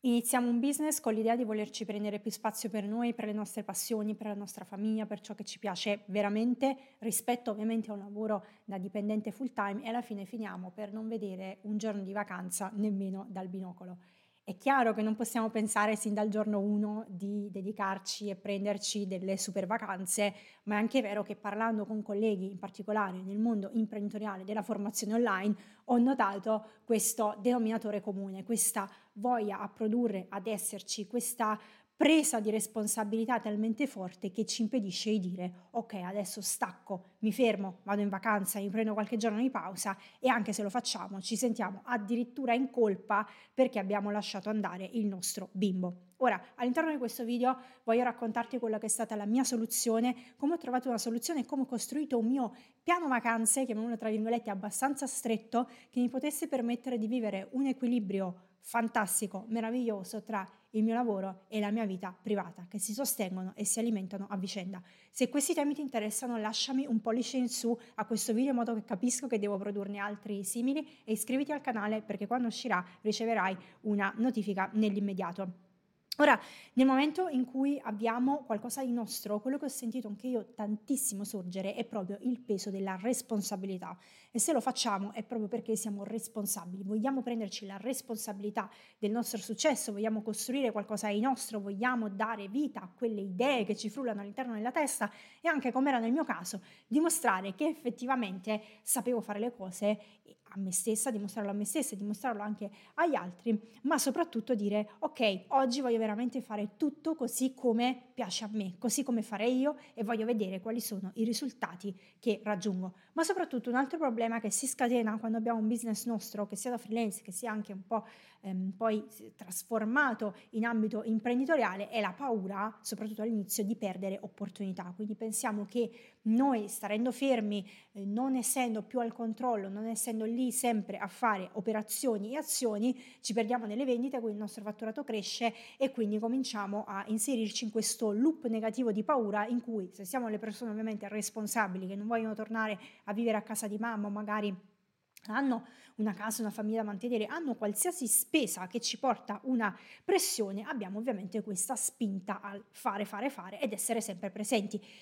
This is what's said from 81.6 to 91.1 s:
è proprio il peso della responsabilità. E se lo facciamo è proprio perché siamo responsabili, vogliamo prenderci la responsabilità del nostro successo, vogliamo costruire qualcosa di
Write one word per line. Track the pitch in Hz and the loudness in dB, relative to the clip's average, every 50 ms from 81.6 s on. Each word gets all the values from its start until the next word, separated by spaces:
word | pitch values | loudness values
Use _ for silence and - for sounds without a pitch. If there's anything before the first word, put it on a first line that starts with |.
| 190 196 - | -4 -2 -2
è | - 226 | -2 -4
proprio | 226 - 214 185 180 196 202 | -4 -2 -4 -4 -4 -6 -4
il | - 254 247 - | -2 -2 -2 -2
peso | - - 208 190 - 214 | -2 -2 -2 -2 0 -4
della | 190 190 196 190 190 185 | -4 -2 -2 -2 -2 -2
responsabilità. | 190 240 254 247 - - 233 208 185 - 202 185 190 196 190 180 180 175 180 - - - - - - _ | 0 0 0 0 0 -2 -2 0 0 0 -4 -4 -4 -4 -6 -6 -6 -10 -12 -14 -18 -20 -20 -20 -20 _
E | _ 247 | _ 0
se | - - | 2 4
lo | 320 254 | 4 4
facciamo | 214 269 240 - - 240 202 190 196 202 | 2 2 0 0 0 0 0 0 -2 -4
è | 214 233 214 | -4 -8 -8
proprio | - 240 226 214 196 | -4 -4 -4 -2 -2
perché | - 220 - - 220 | -2 -4 -2 -2 -2
siamo | 214 - 220 202 202 202 | -2 -2 -4 -6 -6 -6
responsabili, | 208 220 226 226 - - 220 202 208 - 202 170 180 180 196 196 | -6 -6 -6 -6 -6 -6 -4 -2 -2 -4 -4 -6 -10 -10 -8 -4
vogliamo | 190 214 220 214 269 277 262 | -2 0 2 2 2 2 0
prenderci | - 247 240 226 220 190 - - 208 | 0 -2 -2 -2 -2 -4 -6 -10 -10
la | 190 196 196 | -10 -10 -6
responsabilità | 208 247 269 269 - - 226 214 - 220 202 196 202 208 208 233 196 202 - - - - _ | -4 -4 -4 -4 -4 -6 -8 -6 -6 -8 -8 -4 -6 -2 -2 -2 -4 -4 -10 -20 -20 -20 _
del | _ - 202 | _ 0 0
nostro | 220 240 240 - - 214 | 2 0 0 -2 -4 -6
successo, | - - 226 - - 311 269 - - - | -4 -6 -4 2 4 4 4 4 0 -4
vogliamo | 208 202 214 226 220 214 | -2 -2 0 0 0 0
costruire | 214 226 208 214 - - 254 277 269 233 | -2 -4 -4 -4 -4 -2 0 2 2 2
qualcosa | 208 214 208 - 214 208 - | 0 0 -2 -2 -4 -2 0
di | 208 | 0